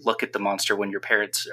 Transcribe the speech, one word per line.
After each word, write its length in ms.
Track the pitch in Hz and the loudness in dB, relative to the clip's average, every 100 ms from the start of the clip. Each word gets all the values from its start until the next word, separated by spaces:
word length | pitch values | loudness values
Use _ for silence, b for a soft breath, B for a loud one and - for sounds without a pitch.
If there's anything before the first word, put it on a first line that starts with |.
look 200 | 113 110 | 0 0
at 100 | 123 | 0
the 60 | - | -2
monster 380 | 101 98 - 101 | 0 0 0 0
when 140 | 101 | 0
your 100 | 98 | -4
parents 480 | - 113 104 - - | 0 2 2 -4 0